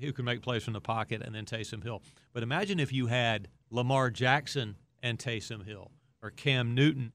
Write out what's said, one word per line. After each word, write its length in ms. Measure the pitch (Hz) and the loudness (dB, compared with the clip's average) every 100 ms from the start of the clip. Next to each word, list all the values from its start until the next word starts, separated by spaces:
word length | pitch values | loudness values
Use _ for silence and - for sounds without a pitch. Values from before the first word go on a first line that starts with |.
who 120 | 131 | -8
can 120 | 127 | -4
make 180 | 120 120 | -2 -2
plays 220 | 127 117 | 0 -2
from 80 | 117 | -2
the 80 | 104 | -4
pocket, 420 | - 113 107 110 | -2 -2 -2 -4
and 80 | 120 | -6
then 100 | 110 | -8
Taysom 400 | 104 113 104 110 | -6 -6 -6 -8
Hill. 180 | 117 104 - - _ | -8 -8 -12 -20 _
But 100 | 123 | -6
imagine 380 | 117 156 202 185 | -2 0 0 2
if 120 | 131 | 2
you 140 | 131 117 | 2 2
had 400 | 123 117 107 98 _ - | 4 4 2 -2 _ -6
Lamar 400 | 117 123 135 127 | -2 2 4 2
Jackson 640 | 107 127 143 147 143 110 101 _ _ | 2 4 4 2 -4 -4 -6 _ _
and 160 | 120 113 | -4 -4
Taysom 440 | 127 113 - 113 | -4 -4 -6 -10
Hill, 280 | 98 101 - _ _ _ | -10 -12 -14 _ _ _
or 100 | 107 | -14
Cam 440 | - 143 131 117 | -4 2 2 4
Newton 380 | 123 151 135 117 | 6 4 4 -4